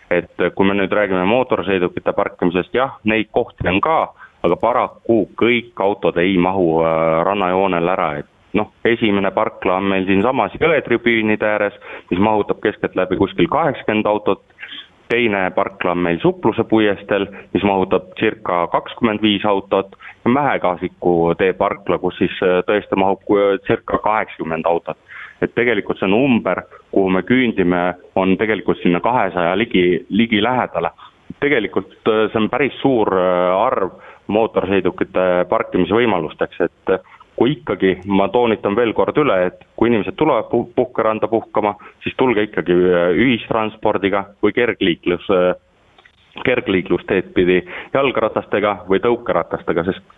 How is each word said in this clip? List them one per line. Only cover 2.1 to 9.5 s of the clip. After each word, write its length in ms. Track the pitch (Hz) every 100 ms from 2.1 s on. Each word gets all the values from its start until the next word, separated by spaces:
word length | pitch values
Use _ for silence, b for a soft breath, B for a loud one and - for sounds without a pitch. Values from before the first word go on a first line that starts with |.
parkimisest, 600 | 90 98 - 90 90 85 117
jah, 240 | 135 -
neid 280 | 110 110 104
kohti 360 | 123 120 - 90
on 140 | 90
ka, 180 | 156 160 92 B B B 85
aga 120 | 87
paraku 680 | 110 123 98 - - 113 85 -
kõik 380 | 110 120 117 -
autod 340 | 98 104 85 85
ei 160 | 92 95
mahu, 440 | 87 95 85 80
äh, 380 | 82 80 80 80 87
rannajoonel 680 | 101 90 92 98 87 85
ära, 160 | 92 82 73
et 80 | - _ _ 101
noh, 140 | 107 _ 110
esimene 460 | 117 110 101 98 104
parkla 440 | 110